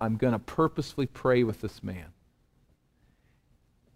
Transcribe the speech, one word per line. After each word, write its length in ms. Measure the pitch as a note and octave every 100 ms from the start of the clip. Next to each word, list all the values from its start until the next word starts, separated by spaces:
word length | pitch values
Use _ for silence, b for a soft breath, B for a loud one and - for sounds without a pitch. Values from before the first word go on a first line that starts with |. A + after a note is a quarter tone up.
"I'm 160 | A2+ A2
gonna 220 | B2+ A2+
purposefully 680 | - - D#3+ - - - C3
pray 380 | - C3 B2
with 160 | A#2 G2+
this 220 | G2+ -
man." 240 | G2 F#2 - - _ _ _ _ _ _ _ _ _ _ _ _ _ _ _ _ _